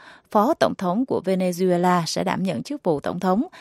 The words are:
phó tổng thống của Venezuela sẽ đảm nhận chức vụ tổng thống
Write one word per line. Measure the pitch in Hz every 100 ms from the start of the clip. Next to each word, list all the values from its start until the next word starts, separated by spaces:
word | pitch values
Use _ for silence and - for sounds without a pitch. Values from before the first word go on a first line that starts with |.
| - - _
phó | 220 226
tổng | 339 - -
thống | 180 196 262
của | - 180
Venezuela | 185 185 175 185 175 180 180 160
sẽ | 170
đảm | 180 -
nhận | 190 226
chức | 247 294
vụ | 185 143
tổng | - 175
thống | 185 190 320 -